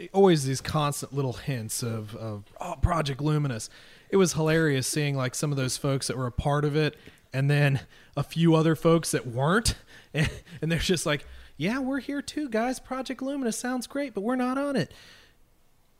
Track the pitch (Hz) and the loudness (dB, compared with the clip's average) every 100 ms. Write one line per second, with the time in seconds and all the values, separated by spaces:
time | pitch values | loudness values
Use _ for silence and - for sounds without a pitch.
0 | 175 190 196 160 135 131 - 156 147 139 | -2 4 6 6 2 -2 -2 -2 -2 -4
1 | - 135 135 117 - 127 110 - 120 113 | -6 -4 -4 -4 -6 -6 -6 -6 -4 -6
2 | 107 113 113 104 101 - 175 160 156 170 | -8 -10 -10 -10 -14 -12 -10 0 0 2
3 | 143 131 147 151 147 110 - - - - | -2 -2 0 0 0 -4 -10 -16 -20 -20
4 | _ 196 185 156 156 160 160 135 123 156 | _ 2 4 2 2 4 4 2 0 -2
5 | 147 139 127 - 151 139 131 - 143 135 | 0 0 -2 -2 -2 -2 -2 -2 -2 -2
6 | - 127 123 - 147 143 147 147 151 - | -2 -4 -4 -2 0 2 4 4 0 -2
7 | - - _ 131 139 143 143 135 - - | -20 -20 _ 0 4 4 4 2 -4 -20
8 | - - 135 160 165 160 160 151 165 165 | -10 -6 -4 2 6 6 4 4 4 4
9 | - 151 127 117 143 208 233 - - - | 2 -4 -4 -2 2 2 2 -4 -12 -20
10 | - 147 147 - - 151 156 165 - 185 | -8 -2 -2 -4 -16 -8 -2 -2 0 0
11 | 165 147 - - - - 165 254 254 269 | 0 -4 -4 -20 -20 -6 -2 -2 -2 -4
12 | 226 285 - - 294 220 240 254 - 262 | -4 -6 -6 -6 -4 -2 -2 -4 -8 -8
13 | 254 254 269 285 247 214 247 254 - 277 | -8 -6 -6 -4 -4 -4 -4 -6 -6 -8
14 | 285 202 208 254 247 262 285 262 147 - | -6 -4 -4 -2 -2 -2 -2 -2 -4 -8
15 | - - - _ _ _ _ _ _ _ | -20 -20 -20 _ _ _ _ _ _ _